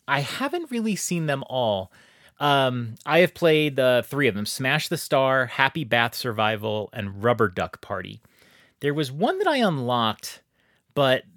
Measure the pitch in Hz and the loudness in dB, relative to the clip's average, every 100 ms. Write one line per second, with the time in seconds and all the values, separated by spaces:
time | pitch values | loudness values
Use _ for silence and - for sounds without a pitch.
0 | - 139 143 - 277 349 320 240 220 185 | -2 -2 -2 -6 -6 -6 -6 -4 -4 -4
1 | - 175 156 139 - 127 117 98 92 _ | -4 -4 -2 -4 -4 -2 0 -2 -4 _
2 | _ _ _ _ 143 139 131 123 117 117 | _ _ _ _ 2 4 2 -2 -6 -10
3 | - 160 175 - 170 156 151 135 127 123 | 0 4 4 2 2 4 2 2 4 2
4 | 113 139 135 101 104 - 131 151 - 165 | 0 0 0 0 -6 -4 -2 -2 -2 -6
5 | - 143 135 131 123 - 135 165 120 120 | 0 2 2 2 -2 2 0 0 0 2
6 | 120 - 127 107 107 107 110 107 98 120 | 2 -2 -6 0 0 0 -4 -4 -6 -8
7 | 98 98 113 117 107 92 90 - - 98 | -10 -2 0 2 0 0 -6 -8 -10 -10
8 | 92 107 _ _ _ _ _ _ 143 143 | -10 -16 _ _ _ _ _ _ -4 -2
9 | 135 139 233 381 392 277 220 143 123 123 | -4 -2 -2 0 0 2 2 0 0 0
10 | 113 - - - _ _ _ _ _ - | 0 -2 -10 -16 _ _ _ _ _ 0
11 | 135 131 - | 2 2 0